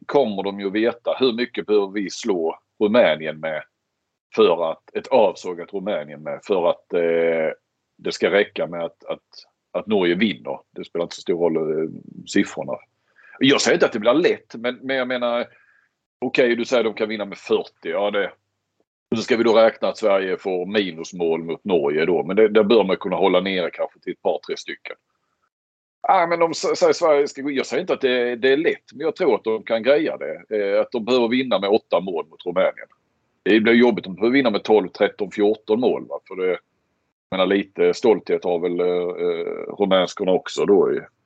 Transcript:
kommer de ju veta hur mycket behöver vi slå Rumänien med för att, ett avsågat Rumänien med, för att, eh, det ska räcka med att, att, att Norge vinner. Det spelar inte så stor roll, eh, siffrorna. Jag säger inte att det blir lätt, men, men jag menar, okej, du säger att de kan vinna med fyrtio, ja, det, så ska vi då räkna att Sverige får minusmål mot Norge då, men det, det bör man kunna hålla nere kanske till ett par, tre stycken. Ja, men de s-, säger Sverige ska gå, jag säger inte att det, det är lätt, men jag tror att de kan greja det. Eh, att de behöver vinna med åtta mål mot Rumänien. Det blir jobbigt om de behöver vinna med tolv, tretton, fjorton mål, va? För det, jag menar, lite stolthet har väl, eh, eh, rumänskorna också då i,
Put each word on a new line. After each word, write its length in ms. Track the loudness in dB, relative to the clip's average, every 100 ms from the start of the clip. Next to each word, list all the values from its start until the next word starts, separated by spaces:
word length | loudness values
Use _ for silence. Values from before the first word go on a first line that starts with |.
| 0
kommer 380 | 2 2 -2
de 160 | -6 -6
ju 100 | -4
veta 460 | -2 -2 -2 -6 0
hur 140 | 0
mycket 320 | 0 -6 -6 0
behöver 220 | 0 0
vi 220 | -4 -8
slå 500 | -6 -4 -2 -4 -6 _ -2
Rumänien 600 | 2 4 4 2 -4 -8
med 240 | -8 -10 -12 _ _ _ _ _ _ 2
för 360 | 4 4 -2
att, 240 | -6 _ -12
ett 120 | 0
avsågat 680 | 2 2 0 -10 -12 -10
Rumänien 500 | -10 -6 -6 -8 -14
med, 160 | -12 -10
för 260 | -4 -2 0
att, 240 | -2 _
eh, 580 | -2 0 0 0 0 -2 -6 _ _ _ _
det 140 | -10
ska 200 | -2 2
räcka 360 | 2 0 -2 -6
med 180 | -6 -8
att, 180 | -10
att, 160 | -12 -12 _ -20 -20 _ _
att 160 | -8 -2
Norge 280 | 0 2 2
vinner. 440 | 0 -2 -10 -12 _
Det 140 | -16 -10
spelar 180 | -6
inte 120 | -6 -6
så 60 |
stor 160 | -4 0
roll, 180 | 0 0
eh, 320 | -2 -2 -4 -8 -18 -18 -4
siffrorna. 460 | 0 0 -4 -8 -10 _ _ _ _ -20 0
Jag 220 | 2 4
säger 140 | 4 2
inte 100 | 2
att 80 |
det 60 | 2
blir 140 | 2
lätt, 420 | 4 4 0 -6 -10
men, 240 | -8 -6
men 140 | -6 -4
jag 120 | -4
menar, 380 | -4 -2 -4 -6 _ _ _ _ _ _ -10
okej, 340 | -4 2 2 2
du 100 | 0
säger 180 | 0
att 120 | 0 -2
de 20 |
kan 120 | -4
vinna 160 | -4 -8
med 120 | -10
fyrtio, 520 | -2 -2 -2 _ -6
ja, 220 | -4 -2
det, 200 | -2 -4 -8 _ _ _ _ _ _ -8 -4
så 60 |
ska 160 | 0 2
vi 60 |
då 140 | 4 6
räkna 300 | 6 4 -4
att 100 | 0
Sverige 400 | 2 2 0 -4
får 280 | -4 -4 -2
minusmål 800 | -2 -2 -4 -10 -4 -2 -2
mot 200 | -4 -8
Norge 420 | 0 0 2 0 2
då, 180 | 0
men 120 | 0 4
det, 120 | 4
det 160 | 4
bör 200 | 4 4
man 140 | 4 0
kunna 180 | -2 0
hålla 240 | 2 2
nere 300 | 2 -2 -4
kanske 260 | -4 -8 _
till 140 | -12
ett 80 | -6
par, 180 | -4 -4 -6
tre 100 | -10
stycken. 380 | -12 -14 -16 -18 _ _ _ _ _ _ _ _ _ _ 0
Ja, 200 | 2 2
men 100 | 2
de 120 | 0
s-, 260 | 0 -4 2
säger 140 | 2
Sverige 340 | 4 4 4 2
ska 140 | -4
gå, 100 | -6
jag 140 | -4 -4
säger 160 | -4
inte 120 | -2
att 80 | 0
det, 340 | 0 0 -2 0
det 180 | 2
är 40 | 2
lätt, 360 | 2 -2 _
men 120 | -8 -6
jag 100 | -2
tror 200 | 0 0
att 80 |
de 200 | 0 -4
kan 200 | -2 -2
greja 340 | 2 2 0 -6
det. 400 | -8 -10 -6 -4
Eh, 240 | 0 0
att 100 | -2
de 140 | -4 0
behöver 220 | 2 2
vinna 320 | 0 -2 -2
med 100 | 2
åtta 300 | 0 0 -2
mål 260 | -2 -6 -8
mot 160 | -10 -6
Rumänien. 420 | -2 -2 -2 -14 _ _ _ _ _
Det 160 | 2 2
blir 140 | 4
jobbigt 340 | 6 4 2 -4
om 80 | -2
de 40 |
behöver 140 | 0
vinna 160 | 2 0
med 140 | 0
tolv, 240 | 2 2 2
tretton, 440 | 0 -2 -2 -8
fjorton 480 | 0 0 0 -2 0
mål, 280 | 0 -2 -6
va? 120 | -12 -10
För 80 | -6
det, 120 | -4
jag 880 | -4 _ _ _ _ _ _ -6 0
menar, 80 | 2
lite 480 | 2 0 0 0
stolthet 500 | 2 2 2 0 -4
har 160 | -2 -2
väl, 200 | -2 -2
eh, 80 | -2
eh, 880 | -2 -4 -4 -4 -4 -6 -8 -8 -2
rumänskorna 540 | 2 2 0 -2 0
också 340 | 0 -2 -2 4
då 280 | 4 4
i, 80 | 0 -6 _